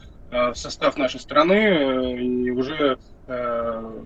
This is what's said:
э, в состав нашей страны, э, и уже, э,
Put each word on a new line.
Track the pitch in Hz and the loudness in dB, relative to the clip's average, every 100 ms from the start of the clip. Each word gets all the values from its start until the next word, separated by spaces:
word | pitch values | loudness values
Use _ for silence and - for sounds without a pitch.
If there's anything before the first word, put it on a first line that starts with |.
| - - - | -6 -20 -6
э, | 123 123 | -2 0
в | 120 | -2
состав | 147 - 151 139 | -10 -2 -2 0
нашей | 131 131 | -2 -2
страны, | - 143 165 | -2 2 4
э, | 202 214 170 135 131 127 123 | 4 4 4 2 2 -2 -2
и | 123 123 123 | -2 0 0
уже, | 123 131 156 143 127 - - - | 0 -2 0 0 0 -6 -20 -10
э, | 123 120 117 117 113 113 110 | -6 -4 -4 -4 -6 -8 -12